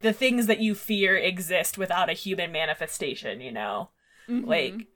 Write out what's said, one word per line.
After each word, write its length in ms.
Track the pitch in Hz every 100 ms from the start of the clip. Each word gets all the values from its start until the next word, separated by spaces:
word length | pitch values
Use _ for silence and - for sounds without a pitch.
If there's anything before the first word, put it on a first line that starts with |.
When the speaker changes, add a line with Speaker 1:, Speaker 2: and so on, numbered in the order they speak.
Speaker 1:
the 120 | 220
things 320 | 214 262 240 220
that 140 | 208
you 140 | 220
fear 420 | 202 - 208 196 190
exist 640 | 185 185 165 180 - -
without 320 | 185 180 170
a 40 |
human 380 | 165 196 185 170
manifestation, 880 | 160 156 156 160 - 151 113 123 104
you 120 | 127
know? 360 | 113 104 101 - _ _ _ -
Speaker 2:
Mm-hmm. 200 | 240 -
Speaker 1:
Like, 380 | 160 131 220 220